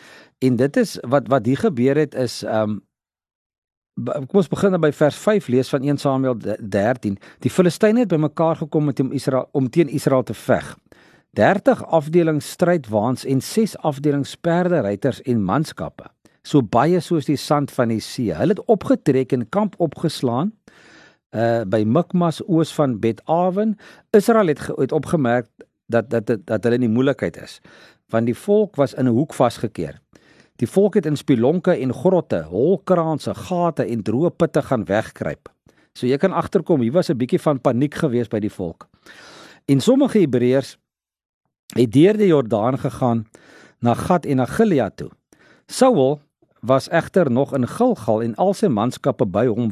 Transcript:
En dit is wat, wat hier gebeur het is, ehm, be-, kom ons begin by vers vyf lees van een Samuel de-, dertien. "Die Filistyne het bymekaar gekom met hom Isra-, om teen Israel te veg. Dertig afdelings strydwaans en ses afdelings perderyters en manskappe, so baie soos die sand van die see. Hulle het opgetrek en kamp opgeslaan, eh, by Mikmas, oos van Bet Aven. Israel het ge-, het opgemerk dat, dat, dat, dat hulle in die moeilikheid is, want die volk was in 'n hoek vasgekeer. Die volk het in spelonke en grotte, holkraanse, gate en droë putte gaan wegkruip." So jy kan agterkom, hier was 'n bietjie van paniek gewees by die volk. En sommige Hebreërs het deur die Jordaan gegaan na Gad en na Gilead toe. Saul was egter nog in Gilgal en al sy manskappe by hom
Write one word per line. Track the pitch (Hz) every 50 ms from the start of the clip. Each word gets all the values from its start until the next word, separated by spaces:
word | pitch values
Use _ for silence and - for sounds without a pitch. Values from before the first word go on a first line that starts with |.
| - - - - - _ _ -
En | 127 131 127
dit | 110 131 143 -
is | 254 226 - - -
wat, | - 120 131 143 117
wat | 110 135 135 101
hier | 123 135
gebeur | - - 226 147 117 123 135 139
het | 151 151 139 -
is, | 123 127 113 - - -
ehm, | - 113 110 110 107 107 98 _ _ _ _ _ _ _ _ _ _ _ _ _ _ _ _ _ _ _ _ _ _ -
be-, | - 120 123 - - 135
kom | - - 202
ons | 185
begin | - 160 - 190 202 185 170
by | 160 151
vers | - - 156 143 -
vyf | - - 208 220 196 -
lees | - 120 127 127 -
van | - 139 127
een | 143 143
Samuel | 127 - 143 135 131 131 131 123
de-, | 104 - 98 107 - 120 101
dertien. | 104 101 98 117 131 123 - 104 98 - - - - _
"Die | - 127
Filistyne | - - 180 175 - - 220 214 220 247
het | 247
bymekaar | 180 170 151 156 147 - - 165 165 160
gekom | - 165 147 - 156 151
met | 147 127
hom | - 135 123
Isra-, | 131 131 - 143 131 123 - -
om | - 143 131 120
teen | - 165 165 -
Israel | - 139 - 147 135 131 120
te | - 110
veg. | - - - 117 82 69 69 - _ _ _ - _ _ _ _ _ _ _
Dertig | - - 110 143 196 202 - 285 226 - 117
afdelings | - 165 165 143 156 160 175 170 160 156 143 - -
strydwaans | - - 180 170 180 165 127 110 110 104 104 123 127 - -
en | 131 135 131
ses | - - - 214 226 - -
afdelings | - - 160 143 139 143 151 143 143 131 - -
perderyters | - - 170 165 175 180 180 175 151 104 101 104 98 - 135 117 -
en | - 131 120 113 98
manskappe, | 87 101 143 160 - - - 85 73 - - - - _ _ _ _ _ _ -
so | - - 143
baie | 120 95 - 117 135 165 180 175
soos | - - 175 156 - -
die | 147 127
sand | - - 151 147 143 - -
van | - 123 113 113
die | 107 -
see. | - - - 120 98 78
Hulle | 78 113 170 208
het | - - -
opgetrek | 220 190 - - 269 - - - 127 131 131 - 143
en | 127 113 -
kamp | - 196 220 185 - -
opgeslaan, | 175 147 - - - 156 - - - 123 117 127 170 214 - _ _ - _ _ _ - - - - - _ _ _ _ -
eh, | 110 117 117 117 117 110
by | 95 110 110 107
Mikmas, | 107 123 170 175 - - 180 175 165 147 - -
oos | - 165 160 156 - -
van | - 151 131 120 95
Bet | - 113 110 - -
Aven. | - 156 170 180 185 180 202 220 220 202 - - - - - _ - -
Israel | 208 190 - 226 220 202 160 143
het | - -
ge-, | - -
het | - 139 -
opgemerk | - 156 131 - 180 160 131 117 120 123 123 _ _ _ - _ _ _ _
dat, | - 117 117 107 -
dat, | 113 117 104
dat, | - 120 98 -
dat | - 113 104 90
hulle | 117 120 120
in | 123
die | 113 110
moeilikheid | 123 135 143 135 - 104 87 -
is, | - - - - - _ - - - - - _ _ _ - -
want | 113 117 120
die | 113
volk | - - 208 202 214 214 - -
was | 147 139 123 -
in | - 131
'n | 127 113
hoek | 120 156 - -
vasgekeer. | - 135 117 - - - 110 - - 82 71 - - _ _ _ - _ _ _ _ _ _ _
Die | - 120
volk | - - 190 202 196 -
het | 214 151
in | 156 147
spelonke | - - - 139 113 117 135 170 180 - 180 170
en | 107 131 131 117
grotte, | - 127 185 185 170 151 - 110 85 80
holkraanse, | 80 87 101 131 170 190 - - - 185 175 160 160 156 131 - 110 95
gate | - - - 185 175 175 170 - - 120
en | 92 120 113 92
droë | 107 104 131 170 170
putte | - - 175 156 - 156
gaan | - - 139 113 92
wegkruip." | - 98 110 - - - - - - - - _ - _ _ _ _ _ _ _ _ _
So | - 127
jy | 123 135
kan | 139 - 190
agterkom, | 151 170 156 - - 190 156 - 175 135
hier | 117 113 139
was | 185 170 -
'n | 151
bietjie | 113 127 120 185 160
van | - 160 143 123
paniek | - 147 117 120 143 147 -
gewees | - 175 143 117 120 117
by | - - 107
die | 107 101
volk. | - - 92 82 - _ - _ _ _ _ - - - - - - - - - - _ -
En | - 139 135
sommige | - 214 262 262 294 - - 220
Hebreërs | 175 139 117 120 120 123 127 139 127 - - _ _ _ _ _ _ _ _ _ _ _ _ _ _ _ _ _ _ _ -
het | 113 123 113
deur | 98 139 165 202 214
die | 214 214
Jordaan | 190 160 139 123 104 113 104 107 123 131
gegaan | 127 - 131 - - 139 120 117 113 107 _ _ - _ - - - - - _ -
na | 117 120 113
Gad | - - - 185 170 -
en | 131 139
na | 131 123
Gilead | - - - 226 214 170 135 110 92 -
toe. | - - - - _ _ _ _ _ _ _ _ _ _
Saul | - - - 254 262 240 151 131 131 147 147 _ _ _ _ _ _ _ _ -
was | 107 135 131 - -
egter | 170 165 - - - 190 170 135
nog | 117 127 143 139 135
in | 135 120
Gilgal | - - - 233 262 208 - - 120 110 110
en | 117 120 110
al | - 180 196 190
sy | - 226
manskappe | 185 117 101 110 127 - - - 143 - - 127 98
by | 87 101 123
hom | 127 104 113 120 110